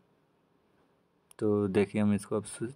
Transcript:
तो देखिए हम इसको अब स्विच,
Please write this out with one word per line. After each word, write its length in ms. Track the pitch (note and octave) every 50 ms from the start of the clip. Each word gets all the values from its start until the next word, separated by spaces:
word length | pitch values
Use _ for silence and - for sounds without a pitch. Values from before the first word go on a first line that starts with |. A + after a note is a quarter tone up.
| _ _ _ _ _ _ _ _ _ _ _ _ _ _ _ _ _ _ _ _ _ _ _ _ _ _ - -
तो 280 | A2 G#2+ G#2 G#2 G#2 G2+
देखिए 340 | F#2 G#2 G2 G2 - A2
हम 120 | G#2 G#2 G2+
इसको 220 | G2 G2+ - -
अब 80 | G#2+ G2+
स्विच, 260 | - - - A2+ A2+ C#3+